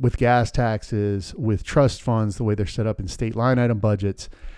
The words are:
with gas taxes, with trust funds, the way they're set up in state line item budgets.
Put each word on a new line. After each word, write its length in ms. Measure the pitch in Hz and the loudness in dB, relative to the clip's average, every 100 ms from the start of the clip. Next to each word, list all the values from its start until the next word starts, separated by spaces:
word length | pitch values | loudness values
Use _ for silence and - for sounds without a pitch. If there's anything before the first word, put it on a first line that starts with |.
with 160 | 123 - | -2 2
gas 340 | 120 123 113 | 4 4 2
taxes, 800 | - 117 107 - 107 104 101 - - | 0 0 -2 -4 -2 0 -2 -4 -4
with 280 | 110 101 | -2 -2
trust 380 | - 151 135 - | 0 4 4 2
funds, 340 | - 113 107 92 | -2 0 0 -2
the 80 | |
way 120 | 113 104 | 0 0
they're 100 | 98 | -2
set 220 | - 110 | -2 -2
up 120 | 104 | -2
in 80 | 95 | -6
state 300 | - 113 113 | -4 -4 0
line 200 | 123 127 | 2 4
item 220 | 120 110 | 2 2
budgets. 500 | 107 101 98 - - - - | 2 0 -2 -4 -10 -14 -14